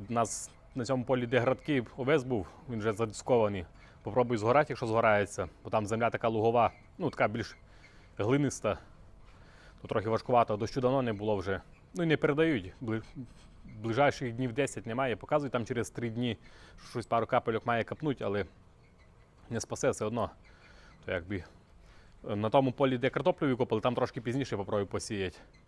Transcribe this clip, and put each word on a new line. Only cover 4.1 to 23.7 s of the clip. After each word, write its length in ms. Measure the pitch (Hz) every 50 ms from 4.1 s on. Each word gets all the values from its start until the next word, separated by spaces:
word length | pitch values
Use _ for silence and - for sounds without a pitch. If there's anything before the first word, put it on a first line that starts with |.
| 104 127 120 120 123 107
згорати, 280 | 104 117 127 147 151 -
якщо 140 | 123 - 123
згорається, 640 | 113 110 113 117 110 104 104 101 - - - 92 80 - - -
бо 60 | -
там 160 | 117 110 104
земля 240 | 101 113 113 117 113
така 180 | - - - 113
лугова, 440 | 113 110 107 117 117 120 113 104 - - - - - -
ну, 120 | 175 131
така 180 | - - 127 107
більш 280 | 110 117 104 - - - - - - - - - - - - - - -
глиниста. 600 | 104 113 135 143 143 123 - - - 107 95 - - - - - - - - - - - - - - - - - - - - -
Тут 80 | - -
трохи 200 | - 110 98 110
важкувато, 480 | 113 110 - - 123 120 113 - 107
дощу 240 | 101 120 127 - 135
давно 220 | 123 123 135 135
не 100 | 127 117
було 240 | 104 98 104 107 104
вже. 240 | 95 90 98 95 82 - - - - - - -
Ну 80 | 180
і 40 | 170
не 100 | 160 147
передають. 560 | - - 147 143 151 160 165 147 104 87 87 - -
Бли-, 220 | 123 110 110 113 - - - 139 120 - - - - - - - -
ближайших 680 | - 120 107 107 113 110 127 143 135 - - 135 120
днів 200 | 113 120 131 123
десять 340 | 113 139 139 - - 110 -
немає. 300 | 117 113 127 139 127 107
Показують, 360 | - - - 151 151 143 127
там 140 | - 120 107
через 240 | - - 95 95 -
три 200 | - - 120 117
дні 260 | 110 117 123 120 104 - - - - - - - - - - -
щось, 160 | - 120 107
пару 200 | - 123 117 110
капельок 400 | - 127 120 - 117 113 107 -
має 180 | 120 117 113 107
капнуть, 380 | - 110 - 156 147 123 -
але 240 | 113 101 101 101 92 - - - - - - - - - - - - - - - - - - - - -
не 100 | 120 107
спасе 300 | - - 110 - - 131
все 140 | 110 - 110
одно. 260 | 107 117 117 101 85 - - - - - - - - - - - - - - -
То 80 | -
якби, 320 | 95 90 82 90 101 90 - - - - - - - - - - - - - - - - - -
е, 80 | 107
на 140 | 104 110 113
тому 220 | - 139 131 131
полі, 260 | 123 - 139 131 131 123
де 120 | 135 123
картоплю 380 | - - - 185 180 - 160 139
викопали, 320 | 120 117 123 -